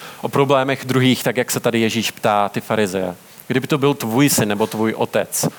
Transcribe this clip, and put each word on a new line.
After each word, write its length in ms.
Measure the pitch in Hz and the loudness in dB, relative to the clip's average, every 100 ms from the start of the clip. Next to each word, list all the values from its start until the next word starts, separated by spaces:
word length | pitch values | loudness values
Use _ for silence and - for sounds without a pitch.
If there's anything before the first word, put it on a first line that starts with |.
| - - | -12 -10
o 80 | 123 | -4
problémech 560 | 123 139 135 131 131 123 | 0 2 2 2 -2 -2
druhých, 380 | 127 127 120 | 2 4 2
tak 140 | - 117 | 0 -2
jak 140 | 120 | -2
se 80 | 131 | -2
tady 200 | 123 113 | 0 0
Ježíš 320 | 113 113 101 | 0 0 -4
ptá 380 | - 117 104 101 | -2 0 2 2
ty 120 | - | -2
farizeje? 540 | - 107 104 95 92 87 - - - | -4 0 0 -2 -4 -8 -16 -20 -4
Kdyby 200 | 123 - | -4 0
to 100 | 151 | 0
byl 160 | 139 | 2
tvůj 360 | 139 117 113 143 | 0 0 2 4
syn 200 | - 104 | 4 0
nebo 180 | 104 110 | 0 -2
tvůj 260 | 110 110 | 0 -2
otec, 520 | - - 113 - - 165 | 0 -2 -2 -2 -2 -4